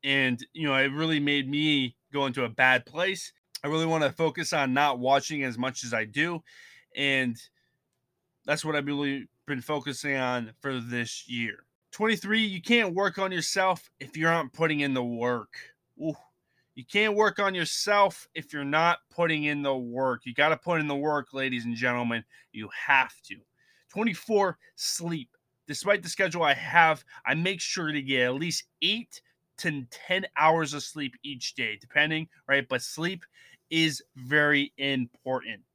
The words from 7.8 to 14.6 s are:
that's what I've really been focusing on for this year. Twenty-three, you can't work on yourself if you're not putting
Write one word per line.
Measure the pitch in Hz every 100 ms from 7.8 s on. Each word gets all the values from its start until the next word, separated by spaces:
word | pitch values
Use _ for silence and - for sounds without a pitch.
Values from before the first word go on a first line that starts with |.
| _ _ _ _ _ _
that's | - 151
what | 156
I've | 151 143
really | 143 143 139 110 _ -
been | 135
focusing | 120 151 139 127 147 135
on | 127 123 113 -
for | 139 131
this | 117 120 120 - -
year. | 120 117 - _ _ _
Twenty-three, | - 220 220 196 220
you | 214 185
can't | - 240 208
work | 175 196 185
on | 190
yourself | 185 - 196 190 175 - _
if | 135 156
you're | 160
not | 165 139
putting | -